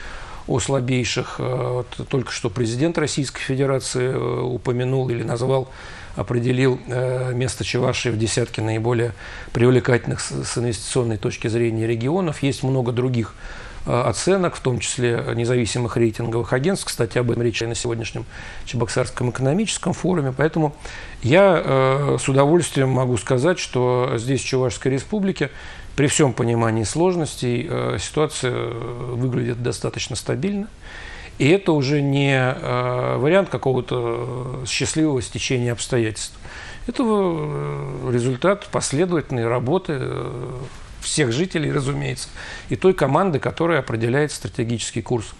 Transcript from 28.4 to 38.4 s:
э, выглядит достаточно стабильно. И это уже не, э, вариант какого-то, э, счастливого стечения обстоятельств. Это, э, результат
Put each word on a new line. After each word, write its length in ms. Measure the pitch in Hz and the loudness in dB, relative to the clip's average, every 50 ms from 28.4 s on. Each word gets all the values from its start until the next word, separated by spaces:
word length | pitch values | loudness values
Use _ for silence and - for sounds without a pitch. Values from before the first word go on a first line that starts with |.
| - 123 120 | -2 -2 0
э, 640 | 120 117 120 120 117 120 120 123 120 123 123 123 | -2 -2 -4 -6 -6 -8 -8 -8 -8 -6 -6 -2
выглядит 480 | 117 123 131 120 131 123 117 120 117 120 | -2 0 0 0 0 0 0 -2 -2 -2
достаточно 520 | 131 123 - - 123 - - - - 123 | -2 -2 -2 -4 -4 -4 -4 -6 -6 -6
стабильно. 540 | - - - 123 120 135 196 208 202 202 226 - - - - - - - - - - - - - - | -6 -4 -2 -2 -2 0 -2 -2 -2 -4 -6 -10 -16 -18 -16 -16 -14 -14 -14 -14 -14 -16 -14 -4 2
И 100 | - 135 | 4 4
это 240 | 165 196 196 - 160 | 4 4 4 4 2
уже 300 | 151 135 127 147 147 139 | 2 2 2 2 2 2
не, 340 | 139 139 139 143 139 139 | 2 4 4 4 4 4
э, 800 | 131 127 127 131 - - - 127 123 123 127 123 123 127 127 127 123 | 4 2 2 0 -2 -2 -2 -2 0 0 0 -2 0 0 0 0 2
вариант 300 | 120 147 175 196 190 147 | 4 4 4 4 4 2
какого-то, 1120 | - 123 - 139 127 123 123 - - 127 120 117 117 120 123 123 123 123 127 131 123 131 123 | -2 -2 0 2 2 2 0 -2 -2 -2 0 -2 -2 -2 -4 -6 -6 -6 -8 -8 -8 -8 -6
э, 40 | |
счастливого 540 | 107 - - 135 113 - 160 156 156 143 127 110 | -4 -2 -2 -2 0 0 2 2 2 2 0 -2
стечения 500 | - - 113 - - 139 123 120 120 120 | -4 -6 -6 -2 0 0 0 2 0 0
обстоятельств. 640 | 104 - - - 123 117 110 107 - - - - - - - - - - - - - - | -2 -2 0 0 2 2 0 -2 -4 -8 -10 -12 -14 -14 -14 -14 -14 -14 -14 -12 -8 -8
Это, 160 | - 240 - 269 | -4 -2 0 2
э, 1080 | 226 214 208 196 180 170 160 151 151 147 143 143 147 143 143 143 139 139 139 131 131 120 | 2 4 2 2 2 0 -2 -2 -4 -4 -4 -4 -4 -6 -6 -6 -8 -8 -6 -2 0 0
результат 540 | 123 117 127 131 127 | 2 2 0 0 2